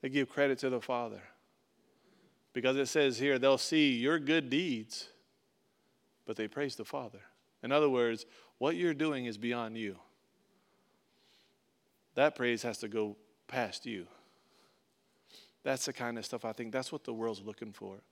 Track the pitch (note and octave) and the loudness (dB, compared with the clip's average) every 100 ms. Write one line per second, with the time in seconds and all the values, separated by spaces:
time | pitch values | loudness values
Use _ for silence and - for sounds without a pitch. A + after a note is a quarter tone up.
0 | C3+ C#3 C3 - C#3+ C3 C3+ B2 - B2 | 2 0 0 2 2 2 0 -2 -2 -2
1 | A#2 G2+ - _ _ _ _ _ _ _ | -2 -8 -16 _ _ _ _ _ _ _
2 | _ _ _ _ _ B2+ B2+ C3+ C3 D#3+ | _ _ _ _ _ 0 2 2 2 4
3 | C#3+ A#2 C#3 C3 C3+ C3 - D#3 D3 A#2+ | 4 4 2 4 6 4 4 4 4 4
4 | B2+ E3 C#3+ D#3+ C3+ C#3 F3+ A#2 A2 - | 2 0 2 0 2 0 0 -2 -6 -12
5 | - _ _ _ _ _ _ _ _ _ | -12 _ _ _ _ _ _ _ _ _
6 | _ _ - A2+ G#2+ C#3+ C#3+ - G#2+ C#3+ | _ _ -12 -6 -4 -2 -6 -6 -8 -8
7 | A#2+ G2 - _ _ _ A#2+ C#3+ D3+ B2+ | -8 -14 -20 _ _ _ 0 4 6 6
8 | A#2+ A2+ - - - _ C3+ E3+ F3 D3 | 4 2 -6 -20 -20 _ 0 2 0 2
9 | D#3 C#3 B2 G#2 A#2+ A#2+ A2+ A2+ G#2+ F#2 | 0 0 -4 -4 -2 -2 -4 -4 -6 -8
10 | - _ _ _ _ _ _ _ _ _ | -18 _ _ _ _ _ _ _ _ _
11 | _ _ _ _ _ _ _ _ _ _ | _ _ _ _ _ _ _ _ _ _
12 | _ - D3 D3 A#2+ A#2 A#2 G#2+ A2 A2 | _ 2 2 4 0 0 -2 -6 -6 -2
13 | G#2+ G2+ _ _ - C3 A2 - C3+ G#2 | -4 -6 _ _ -8 -4 -4 -6 -10 -10
14 | E2 - _ _ _ _ _ _ _ _ | -10 -18 _ _ _ _ _ _ _ _
15 | _ _ _ - - _ - C3 - C3 | _ _ _ -20 -20 _ -2 -2 -2 -4
16 | A#2+ A#2 A2 A#2+ A#2 A2 A#2 C3 B2+ - | -6 -6 -8 -6 -6 -6 -4 -4 -4 -8
17 | - A2+ A#2 G#2 G2+ G#2 A2+ G2 G2+ G2 | -8 -4 -4 -6 -10 -12 -14 -12 -14 -14
18 | _ | _